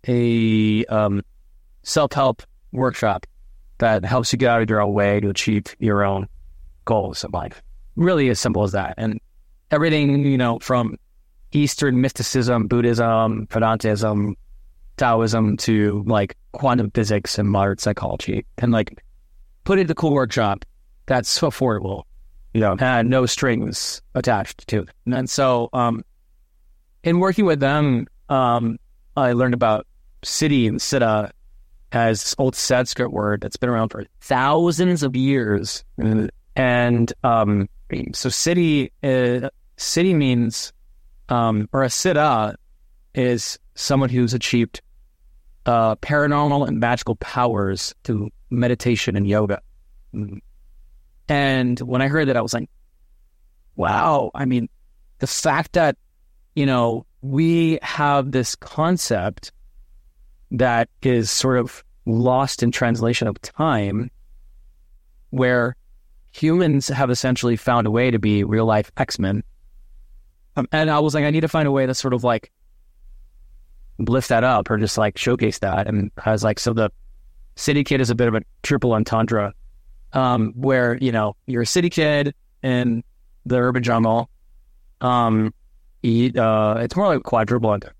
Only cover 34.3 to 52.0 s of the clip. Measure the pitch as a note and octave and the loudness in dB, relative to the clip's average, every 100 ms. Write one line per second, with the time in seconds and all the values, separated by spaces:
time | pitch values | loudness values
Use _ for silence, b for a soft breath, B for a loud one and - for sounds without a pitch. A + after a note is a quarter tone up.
34.3 | B2+ C3+ D#3 E3+ D#3 F3+ F3 C#3 B2+ C3 | 0 2 2 2 2 2 2 0 0 0
35.3 | C#3 A2 G2+ G#2 - - - A2 A2 - | 0 0 -2 -2 -10 -14 -4 0 0 -2
36.3 | - _ - C3 B2 A#2+ A#2+ A#2 - B2+ | -8 _ -2 2 2 2 2 0 0 0
37.3 | A#2 G#2 G2+ G2 - - - - - C3 | 2 2 0 -2 -8 -10 -8 -8 -6 -4
38.3 | - - F3 E3+ D3 B2+ _ C#3+ C3 B2 | -2 0 2 2 2 -2 _ 0 2 2
39.3 | B2 C3 _ _ - - - F#3 E3+ C3+ | 0 -4 _ _ -12 -4 0 2 4 2
40.3 | A#2+ A#2 - - _ - - - - - | 2 0 -4 -12 _ -20 -20 -20 -20 -4
41.3 | B2 A#2 G#2+ G#2 C3+ C3 - - D3 D3+ | 0 0 0 -2 -2 -2 0 0 2 2
42.3 | A#2+ G#2+ - _ _ _ _ _ - B2 | 2 -2 -6 _ _ _ _ _ -2 0
43.3 | A#2+ - - - - - C#3 C3 B2 A#2+ | 0 -4 -12 -16 -10 -2 0 2 0 0
44.3 | B2 - B2 A#2 - _ - - _ - | 0 0 0 0 -4 _ -20 -20 _ -20
45.3 | - - - - A#2+ A2+ G#2+ - D3 D3 | -20 -20 -8 0 2 2 0 -2 0 2
46.3 | D3 D3 C#3+ C#3+ B2+ A#2 A#2+ - A2+ - | 2 2 0 0 -2 0 -2 -2 -6 -4
47.3 | - B2 G#2 G2 F#2+ - - - A2 G#2 | -2 0 0 -2 -4 -8 -10 -6 -4 -4
48.3 | - - A#2+ A#2+ A#2+ B2 A2+ - G2 G2+ | -10 -6 -2 0 0 0 0 0 0 2
49.3 | G#2 G#2 G2+ - - _ - - - G#2 | 2 0 -4 -8 -20 _ -20 -16 -12 -10
50.3 | G2+ - - - - - - _ _ - | -12 -20 -20 -20 -20 -20 -20 _ _ -4
51.3 | D3 C#3 C3 B2 B2 B2 B2+ | -2 0 0 0 -2 -2 0